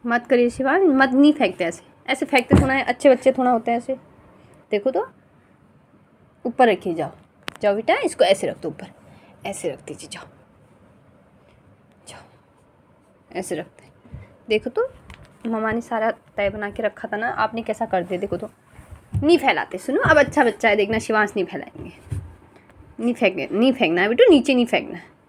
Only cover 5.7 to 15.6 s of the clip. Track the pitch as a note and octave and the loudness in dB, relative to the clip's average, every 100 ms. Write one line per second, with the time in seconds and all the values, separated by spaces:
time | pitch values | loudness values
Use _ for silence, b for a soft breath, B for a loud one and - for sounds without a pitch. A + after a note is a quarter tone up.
5.7 | _ _ _ _ _ _ _ B3+ A#3+ B3 | _ _ _ _ _ _ _ -12 2 2
6.7 | F#3 G3 E3 D3+ - _ _ - - G#3+ | 2 -4 -6 -6 -10 _ _ -16 -4 -2
7.7 | G3+ A3 G#4+ A4 - F3+ G3+ E3 - E3 | -2 -2 -2 -2 0 2 2 0 -6 -12
8.7 | D3 - - b b b b - G3 E3+ | -12 -18 -20 b b b b -12 -8 -8
9.7 | C3 - - - - - _ _ _ _ | -10 -14 -18 -16 -18 -20 _ _ _ _
10.7 | _ _ _ _ _ _ _ _ _ _ | _ _ _ _ _ _ _ _ _ _
11.7 | _ _ _ - - - _ _ _ _ | _ _ _ -20 -20 -20 _ _ _ _
12.7 | _ _ _ _ _ _ E3+ F#3 D#3+ E3+ | _ _ _ _ _ _ -12 -8 -8 -10
13.7 | _ - _ B B B - - G#3+ A#3+ | _ -20 _ B B B -20 -4 -2 -2
14.7 | G#4 C5 - - - - _ A3+ A3 | -4 -6 -6 -20 -20 -20 _ -6 -4